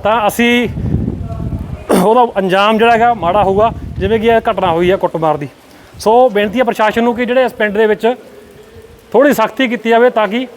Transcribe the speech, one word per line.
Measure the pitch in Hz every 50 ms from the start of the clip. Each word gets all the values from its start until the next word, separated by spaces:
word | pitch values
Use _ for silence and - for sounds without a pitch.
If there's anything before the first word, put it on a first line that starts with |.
| -
ਤਾਂ | 202 214 233 214 208
ਅਸੀਂ | - - 240 240 240 240 240 214 - - - - - - - - - - - - - - - - - - - - - - - - - 190 180
ਉਹਦਾ | 202 226 247 247 233 - -
ਅੰਜਾਮ | 190 190 175 190 202 208 226 214
ਜਿਹੜਾ | 226 233
ਹੈਗਾ | 233 220 226 240 240
ਮਾੜਾ | 220 - 170 185 214 202
ਹੋਊਗਾ, | 185 196 196 214 226 - - - - - -
ਜਿਵੇਂ | 180 196 220 226
ਕਿ | 208 233
ਇਹ | 233 226 226 -
ਘਟਨਾ | 220 185 185 185
ਹੋਈ | 165 165 175 180
ਹੈ | 185
ਕੁੱਟਮਾਰ | 185 185 175 - 170 160 160 151 143
ਦੀ। | 147 131 - - - - - - - - - -
ਸੋ | - 208 214 240 254 254
ਬੇਨਤੀ | 196 202 208 214 185 240
ਹੈ | 254
ਪ੍ਰਸ਼ਾਸਨ | 226 208 - 226 214 208 233 233
ਨੂੰ | 240 240
ਕਿ | 214 247
ਜਿਹੜੇ | 214 247 262 262
ਇਸ | 240 -
ਪਿੰਡ | - 220 214 196 208
ਦੇ | 226 214
ਵਿੱਚ | 214 208 214 226 254 247 - - - - - - - - - - - - - - - - - -
ਥੋੜ੍ਹੀ | - 208 269 294 247
ਸਖਤੀ | - 220 214 - - 269 247
ਕੀਤੀ | 226 233 - 233
ਜਾਵੇ | 226 226 240 247
ਤਾਂ | 247 233 214 196
ਕਿ | 196 233 262 240 -